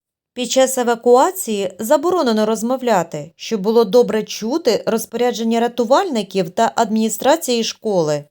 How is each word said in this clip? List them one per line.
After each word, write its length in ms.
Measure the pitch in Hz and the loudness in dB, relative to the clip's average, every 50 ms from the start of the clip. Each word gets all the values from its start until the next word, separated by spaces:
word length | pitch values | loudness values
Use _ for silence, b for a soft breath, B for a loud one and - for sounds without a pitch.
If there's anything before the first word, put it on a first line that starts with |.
| _ _ _ _ _ _ _ | _ _ _ _ _ _ _
Під 160 | - 247 240 | -8 -6 -2
час 280 | - 262 262 262 262 262 | 2 2 2 2 2 -2
евакуації 960 | 247 226 240 226 233 247 240 247 285 349 370 - - - 220 202 196 - - - | -2 0 -2 0 2 4 6 6 4 4 0 -4 -6 -4 -4 -4 -4 -4 -6 -6
заборонено 680 | 226 220 294 311 277 349 370 359 311 247 220 214 214 | -2 0 0 2 2 2 0 2 2 2 2 2 0
розмовляти, 880 | 214 226 214 208 233 262 262 254 240 220 185 165 165 - 156 147 160 _ | 0 0 -2 -2 -4 -4 -2 0 0 0 0 0 -2 -6 -12 -12 -12 _
щоб 240 | - - - 220 214 | -16 -10 -6 -6 -4
було 240 | 185 214 226 233 233 | -2 2 2 2 4
добре 380 | 190 185 247 240 190 214 220 214 | 4 4 4 4 4 0 -4 -4
чути 600 | 208 - - 208 220 262 330 330 - 208 180 - | -6 -8 -8 -6 -4 -4 -2 0 0 0 0 0
розпорядження 760 | - 208 226 220 - - 233 240 247 240 196 226 226 226 226 | -2 -4 -4 -4 -6 -4 -2 -2 -2 -2 -2 -2 -2 0 0
рятувальників 920 | 233 240 240 - 247 214 262 311 403 381 285 220 202 190 - 190 185 165 | 0 -2 -2 -2 0 2 2 2 2 0 -2 -4 -4 -4 -4 -4 -4 -2
та 220 | - - 226 - - | -2 -2 -2 0 0
адміністрації 920 | - 233 196 214 220 220 220 220 - - 247 294 330 - - 247 233 226 | 0 0 0 0 0 0 -2 -2 -2 2 2 2 2 0 -2 -2 -2 -2
школи. 600 | - - _ - 220 202 185 160 151 151 147 143 _ | -4 -6 _ -6 -2 0 0 0 0 -2 -4 -4 _